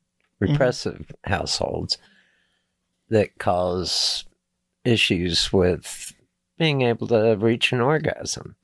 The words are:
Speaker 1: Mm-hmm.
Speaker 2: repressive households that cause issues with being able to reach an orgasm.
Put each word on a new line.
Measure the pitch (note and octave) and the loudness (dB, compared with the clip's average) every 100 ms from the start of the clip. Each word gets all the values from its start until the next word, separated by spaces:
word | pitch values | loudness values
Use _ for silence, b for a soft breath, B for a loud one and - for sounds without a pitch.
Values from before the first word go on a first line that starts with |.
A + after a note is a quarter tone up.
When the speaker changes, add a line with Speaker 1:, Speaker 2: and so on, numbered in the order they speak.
| _ _ _ - | _ _ _ -4
Speaker 1:
Mm-hmm. | G2 | 0
Speaker 2:
repressive | C#3+ B2+ A#2+ F#2+ - - - - | 2 0 0 -8 -10 -16 -14 -4
households | F#2 - - - - - - b b b b b b b _ _ _ - | -4 -2 -4 -2 -4 -4 -6 b b b b b b b _ _ _ -2
that | A2 F#2+ _ | 0 0 _
cause | - F2+ F#2 F#2 E2+ - - - - _ _ _ _ _ | -2 0 0 -2 -2 -2 -2 -4 -10 _ _ _ _ _
issues | B2 A2 - F#2 F2 E2+ - | 0 2 2 0 0 0 2
with | G2 F2+ D#2+ - - - - _ _ _ - | 4 4 2 -6 -14 -14 -18 _ _ _ -2
being | E3 C#3 | 0 2
able | A#2+ A2+ A2 | 2 0 2
to | A2+ A2+ G2+ | 4 4 4
reach | A2+ A#2+ - | 2 2 0
an | B2+ | 0
orgasm. | B2 D#3+ D3+ - - - - - | 2 2 -2 -4 -8 -10 -12 -2